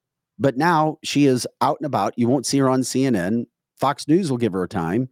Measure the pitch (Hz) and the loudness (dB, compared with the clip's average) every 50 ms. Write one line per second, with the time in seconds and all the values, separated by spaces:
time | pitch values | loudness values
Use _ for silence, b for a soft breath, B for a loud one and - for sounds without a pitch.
0 | _ _ _ _ _ _ _ - 107 139 123 123 156 170 175 156 156 156 156 - | _ _ _ _ _ _ _ -2 -2 0 0 2 2 2 2 2 2 0 -2 -6
1 | - - - 143 143 139 127 123 - - _ - - 135 151 - - 147 123 110 | -8 -4 0 2 4 4 4 2 -2 -6 _ -2 -2 -2 -2 -2 -4 -4 -2 -2
2 | 98 113 - - 120 113 131 147 117 - - 139 135 127 131 131 127 - - 127 | -2 -2 -2 0 0 2 2 0 0 0 0 2 2 2 2 2 0 -2 0 0
3 | 135 135 117 95 85 92 110 120 117 - _ _ _ _ _ - - 131 143 - | 0 0 0 0 0 -2 -2 -4 -4 -6 _ _ _ _ _ -4 -2 -2 -2 -2
4 | - - 151 185 202 147 131 120 117 107 87 95 90 82 - 95 82 82 90 117 | -2 0 2 2 2 0 -2 -2 -2 -2 -2 -2 -4 -4 -4 -4 -4 -2 -2 -2
5 | 131 127 | -2 -4